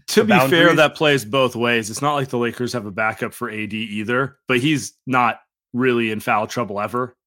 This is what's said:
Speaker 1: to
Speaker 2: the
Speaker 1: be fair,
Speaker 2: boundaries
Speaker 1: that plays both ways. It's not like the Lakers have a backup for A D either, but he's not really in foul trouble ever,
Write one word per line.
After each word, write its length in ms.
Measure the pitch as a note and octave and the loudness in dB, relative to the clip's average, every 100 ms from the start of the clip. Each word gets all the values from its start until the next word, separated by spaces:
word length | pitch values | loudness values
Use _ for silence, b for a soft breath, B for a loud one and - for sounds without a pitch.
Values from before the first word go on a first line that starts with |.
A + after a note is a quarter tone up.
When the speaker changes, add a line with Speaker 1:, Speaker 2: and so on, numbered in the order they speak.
| - | 0
Speaker 1:
to 120 | G#3+ | 2
Speaker 2:
the 60 | A3 | 4
Speaker 1:
be 40 | |
fair, 60 | A#2+ | 4
Speaker 2:
boundaries 360 | C3+ E3 E3+ D#3 | 4 6 6 6
Speaker 1:
that 180 | D3 | 4
plays 300 | - D3+ C#3 | 2 2 2
both 320 | G#2+ C3+ B2+ A#2 | 0 0 0 0
ways. 340 | A#2+ A#2+ G#2+ | 0 0 -2
It's 120 | A2+ | -4
not 120 | C#3+ | -2
like 140 | D3 C#3 | -2 -4
the 100 | B2 | -2
Lakers 340 | A#2+ A2+ B2 | -4 -4 -6
have 140 | B2 G#2 | -6 -6
a 40 | |
backup 420 | F#2+ A2 A2 A2+ | -4 -4 -2 -8
for 160 | - A#2 | -6 -8
A 160 | G#2+ G#2+ | -8 -6
D 160 | G#2+ | -8
either, 560 | A2 G#2 G#2+ B2 C3+ - - | -6 -6 -2 -2 -2 -6 0
but 140 | B2 | 2
he's 320 | D3 C#3+ - - - | 2 0 -4 -12 -2
not 340 | B2+ A#2 A2+ _ _ _ | 2 2 -2 _ _ _
really 400 | B2 B2+ A#2+ A2+ | -2 0 0 -2
in 80 | G#2+ | -4
foul 260 | B2 A2 A2 | -2 -2 -2
trouble 340 | - G#2 G2+ | -4 -6 -6
ever, 360 | G#2+ A#2+ B2 _ | -4 -4 -6 _